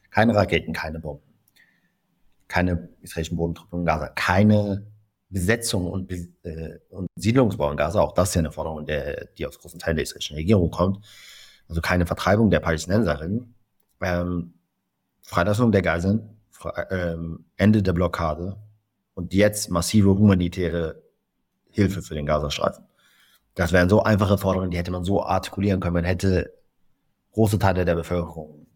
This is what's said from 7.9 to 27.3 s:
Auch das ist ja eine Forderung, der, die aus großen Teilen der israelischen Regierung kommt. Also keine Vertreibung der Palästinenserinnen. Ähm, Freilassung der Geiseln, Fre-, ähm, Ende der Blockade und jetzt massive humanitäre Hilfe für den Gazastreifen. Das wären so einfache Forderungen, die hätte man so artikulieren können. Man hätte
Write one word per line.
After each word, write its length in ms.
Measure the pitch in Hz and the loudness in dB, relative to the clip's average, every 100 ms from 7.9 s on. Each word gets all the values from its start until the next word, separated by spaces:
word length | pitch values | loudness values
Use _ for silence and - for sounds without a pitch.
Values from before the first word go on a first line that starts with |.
| 98 | 0
Auch 120 | 76 | 0
das 180 | - 92 | 2 0
ist 40 | |
ja 60 | 90 | 2
eine 120 | 76 | -2
Forderung, 320 | 76 78 78 | -4 -8 -8
der, 420 | 76 73 69 - - - | -6 -6 -6 -10 -12 -10
die 80 | 71 | -12
aus 120 | - | -12
großen 220 | 85 80 | -20 -10
Teilen 160 | - 78 | -4 -2
der 80 | |
israelischen 320 | - - - 76 | -4 -8 -10 -4
Regierung 340 | 82 104 82 | 2 2 2
kommt. 340 | 85 92 101 - - - - - _ - | 0 0 -2 -8 -20 -20 -20 -20 _ -8
Also 120 | 82 | -4
keine 240 | - 90 | 0 0
Vertreibung 460 | 85 - 90 104 110 | 0 0 2 4 4
der 100 | 80 | 2
Palästinenserinnen. 920 | 82 78 - 104 95 71 80 113 - _ _ _ _ - | 0 -4 0 0 0 -2 -4 -8 -8 _ _ _ _ -8
Ähm, 520 | 92 87 87 87 87 _ _ _ _ _ _ _ | -4 -2 -2 -6 -8 _ _ _ _ _ _ _
Freilassung 480 | - - 90 104 120 | -6 -2 0 2 4
der 100 | 98 | 4
Geiseln, 540 | 90 85 92 110 110 - _ | 2 0 0 0 -4 -20 _
Fre-, 360 | - - - - | -14 -12 -8 -6
ähm, 540 | 92 87 82 82 82 _ - | -4 -4 -6 -8 -12 _ 0
Ende 260 | 101 107 | 4 4
der 100 | 95 | 2
Blockade 640 | 87 87 - 82 78 92 98 - _ _ _ _ | 2 0 0 -4 -4 -8 -12 -18 _ _ _ _
und 180 | - 87 | -12 -2
jetzt 380 | 95 104 104 - | 4 4 2 -4
massive 380 | 87 85 107 98 | -2 2 4 4
humanitäre 920 | 95 107 92 87 95 85 85 80 - _ _ _ _ _ _ _ | 6 6 6 2 -2 -4 -2 -4 -8 _ _ _ _ _ _ _
Hilfe 320 | - 95 92 | 0 0 0
für 120 | - | -8
den 120 | 78 73 | -6 -2
Gazastreifen. 580 | 76 73 - - - _ _ _ _ _ _ _ | -2 -2 -2 -4 -4 _ _ _ _ _ _ _
Das 160 | - 85 | -4 2
wären 180 | 90 90 | 4 6
so 140 | 107 | 4
einfache 360 | 110 101 98 101 | 4 4 4 2
Forderungen, 340 | 95 92 92 | 2 0 -2
die 60 | 87 | -4
hätte 120 | 90 | -4
man 140 | 90 | -4
so 180 | 87 101 | -2 -2
artikulieren 560 | - 92 - - 101 92 | 0 -2 -4 -2 0 0
können. 160 | 87 | 0
Man 100 | 85 | 0
hätte 480 | 85 90 95 92 - - _ _ _ _ _ _ _ | 0 0 0 0 -2 -10 _ _ _ _ _ _ _